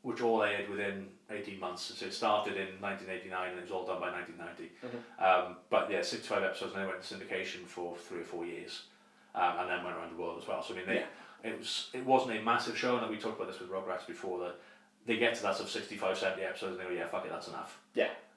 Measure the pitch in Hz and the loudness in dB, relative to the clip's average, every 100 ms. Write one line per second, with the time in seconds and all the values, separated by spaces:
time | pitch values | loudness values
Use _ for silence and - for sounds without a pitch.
0 | 131 117 117 113 104 101 101 101 98 98 | -4 2 6 6 6 4 0 0 0 -2
1 | 92 - - 104 101 95 92 92 - - | -8 -14 -10 -8 -6 -4 -4 -4 -6 -6
2 | 95 - 113 104 104 98 95 95 101 98 | -6 2 6 6 4 -2 -4 -4 -4 -4
3 | 92 92 92 90 92 90 87 92 92 90 | -4 -6 -4 -2 -2 -4 -4 -2 0 -2
4 | 87 90 87 87 98 - - - 123 120 | -2 -4 -8 -10 -10 -10 -12 -10 -8 -8
5 | - - 95 92 92 - - 104 - - | -10 4 6 8 4 -6 2 2 4 2
6 | - - - 101 95 - 98 98 95 92 | 0 -2 0 2 2 0 -4 -2 -4 -4
7 | - 95 87 95 92 92 87 - 87 87 | -8 -10 -4 -4 -4 -8 -10 -6 -6 -6
8 | - 87 82 87 87 85 - - - - | -8 -8 -6 -4 -4 -6 -8 -10 -12 -20
9 | - - - - 87 90 90 90 87 85 | -20 -20 -8 0 2 2 0 0 -2 -4
10 | 82 82 85 - - - - 90 92 98 | -6 -4 -4 -4 -2 -2 -2 -6 0 0
11 | - - - - 117 - - - - 127 | 0 -10 -18 -8 -6 -6 -4 -4 -4 -4
12 | 131 131 120 107 113 117 - - 127 120 | 6 6 6 0 4 4 2 0 2 4
13 | 113 107 113 - 92 92 90 95 95 90 | 2 -2 -2 -2 -6 -6 -4 -4 -2 -4
14 | - 85 95 90 90 - - - _ _ | -6 -6 -4 -2 -4 -6 -16 -20 _ _
15 | - 110 117 - 98 - 95 - - 104 | 0 4 6 4 2 2 0 -4 -4 0
16 | 95 95 95 95 95 92 95 90 92 87 | 2 4 2 2 -2 -2 -4 -4 -2 -2
17 | 85 92 - - - - - - _ - | 0 -2 -2 -6 -6 -8 -10 -14 _ 4
18 | - - - | 4 2 -14